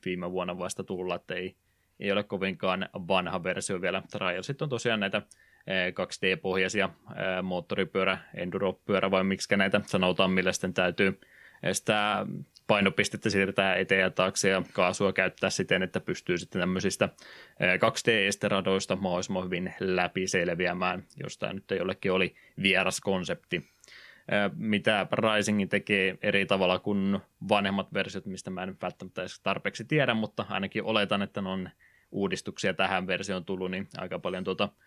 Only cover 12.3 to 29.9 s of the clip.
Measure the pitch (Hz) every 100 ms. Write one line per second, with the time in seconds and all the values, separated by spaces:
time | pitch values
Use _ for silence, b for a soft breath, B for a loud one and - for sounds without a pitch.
12.3 | 92 - _ - 104 98 - 101 - 110
13.3 | 101 98 98 95 90 95 95 92 - 92
14.3 | - 101 95 87 - 90 92 98 92 92
15.3 | - 95 - 92 95 92 90 - 90 -
16.3 | 87 82 92 90 92 95 - 101 - B
17.3 | B B - 90 92 113 - - 113 98
18.3 | 101 104 101 92 95 - 92 95 90 92
19.3 | 95 92 90 90 - 95 92 87 - 92
20.3 | 95 87 85 87 90 90 90 - - -
21.3 | - 104 98 - 95 92 95 101 92 92
22.3 | b b - 95 92 92 - - 95 85
23.3 | - _ 87 - _ - - - - -
24.3 | 101 101 - 110 104 107 107 92 - 110
25.3 | 107 104 107 95 101 - 101 95 - 104
26.3 | 101 95 95 90 92 - 101 98 98 -
27.3 | _ 98 104 101 98 95 101 98 98 98
28.3 | 92 - 92 92 95 90 - 92 - 90
29.3 | - - 98 98 - 110